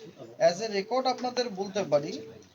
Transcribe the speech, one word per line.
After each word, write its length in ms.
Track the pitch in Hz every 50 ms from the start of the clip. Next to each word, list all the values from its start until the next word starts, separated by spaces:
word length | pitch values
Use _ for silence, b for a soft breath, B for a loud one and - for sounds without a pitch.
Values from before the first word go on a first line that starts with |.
| - 170 - - - - - -
As 240 | 156 170 180 180 226
a 140 | 220 202
record 320 | 196 190 214 240 262 254 262
আপনাদের 420 | 247 - 247 247 240 254 247 208
বলতে 340 | 196 180 196 196 - 208 190
পারি 420 | 151 151 147 143 165 208 294 - - - - - - _